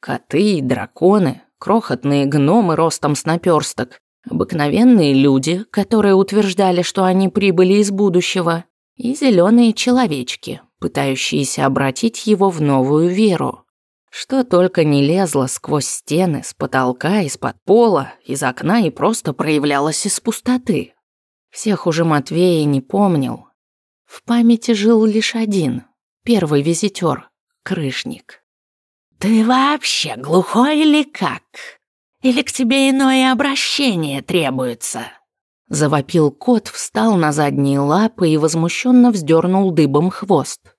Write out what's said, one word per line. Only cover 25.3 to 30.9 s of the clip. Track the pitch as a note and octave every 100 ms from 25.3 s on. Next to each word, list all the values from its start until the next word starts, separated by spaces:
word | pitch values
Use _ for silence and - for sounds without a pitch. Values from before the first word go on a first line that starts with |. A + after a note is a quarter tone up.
| A3+
один, | A3 G3 D3+ B2 - _ _ _
первый | - A3+ E3 D3
визитёр, | C#3+ E3 G#3 - E3 C3+ - _ _ _
Крышник. | - F#3 C#3+ B2+ - - _ - _ _ _ _ _ _ _ _
"Ты | F#3+ A3 A3
вообще | B3+ C#4 D4 - - D#3 A2+
глухой | C#3 E3+ F3+ A3 C4 D4+
или | D#4